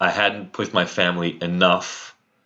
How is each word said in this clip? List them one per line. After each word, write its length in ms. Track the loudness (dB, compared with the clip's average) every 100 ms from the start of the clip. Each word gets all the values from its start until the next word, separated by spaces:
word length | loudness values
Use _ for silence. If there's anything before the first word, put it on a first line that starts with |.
I 80 | 0
hadn't 440 | 2 0 -2 -10
pushed 200 | -8 -2
my 120 | 0 0
family 520 | 0 0 0 -2 -2
enough 720 | -4 4 4 4 0 -12 -16 -20 _ _